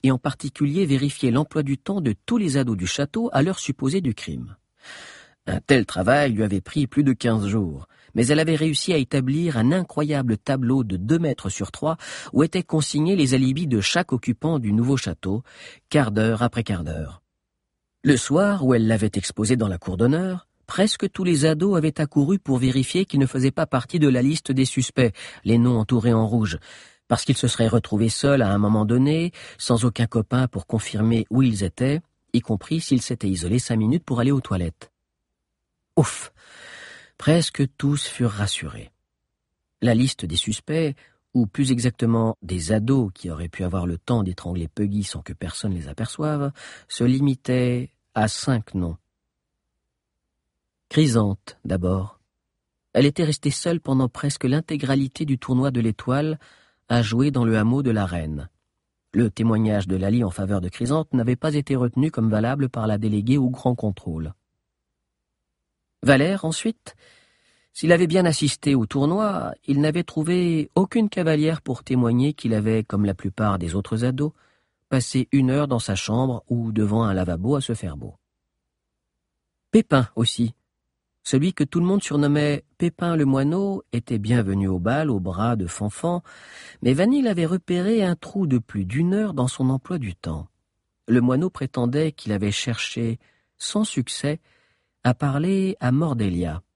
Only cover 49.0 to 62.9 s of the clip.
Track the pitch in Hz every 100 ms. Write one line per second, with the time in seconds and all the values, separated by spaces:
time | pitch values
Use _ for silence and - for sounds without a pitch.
49 | _ _ _ _ _ _ _ _ _ _
50 | _ _ _ _ _ _ _ _ _ 156
51 | 151 117 104 101 - - - 92 90 95
52 | 95 - _ _ _ _ _ _ _ -
53 | 143 143 160 151 147 - 175 170 - 135
54 | 127 - 143 - 127 147 - 147 135 139
55 | 135 - 151 131 - 127 139 123 113 110
56 | - 135 156 156 - _ _ _ - 120
57 | 107 117 147 135 113 110 107 131 135 107
58 | 95 87 78 73 80 _ _ _ _ _
59 | _ 104 117 - 113 110 110 104 92 92
60 | 98 120 104 90 95 101 90 - 120 156
61 | 156 131 117 123 160 151 143 135 123 127
62 | 151 131 110 107 113 143 131 123 110